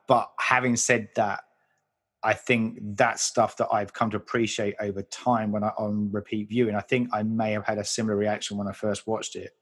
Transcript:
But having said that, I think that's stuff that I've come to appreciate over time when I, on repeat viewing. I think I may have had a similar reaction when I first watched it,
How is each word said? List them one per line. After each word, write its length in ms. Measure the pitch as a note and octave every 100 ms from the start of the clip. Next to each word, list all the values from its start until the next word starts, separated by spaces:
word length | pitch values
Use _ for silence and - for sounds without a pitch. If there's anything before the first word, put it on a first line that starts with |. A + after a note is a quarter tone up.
| -
But 240 | A#2+ G2+ -
having 360 | - B2+ B2+ A#2
said 340 | - A#2+ G#2 -
that, 300 | G#2 - - _ _ _ _ _ _ _ A2
I 80 | G#2
think 420 | - A#2 A2+ - G#2 G2+
that's 260 | A#2+ -
stuff 340 | - - G#2+ -
that 100 | A#2
I've 180 | A2 G#2
come 180 | - A2
to 60 | G#2
appreciate 580 | - A#2+ A2+ - G#2 G2+
over 220 | G#2 G2
time 500 | F#2+ - B2+ A#2 G#2+
when 120 | G#2
I, 60 | G#2+ A2
on 320 | G#2+ G#2 G2+
repeat 360 | G#2 - G#2+ G#2
viewing. 280 | A#2 A2+ G#2
I 40 |
think 280 | - B2+ B2
I 120 | G#2+
may 280 | G#2+ A2+ A2
have 140 | G#2+ G2+
had 140 | G#2+
a 40 |
similar 320 | G2+ - A2 G2+
reaction 400 | G#2+ G#2+ - G#2
when 120 | G2
I 40 |
first 360 | - G#2+ G2 -
watched 280 | G#2+ - F#2+
it, 220 | F#2+ _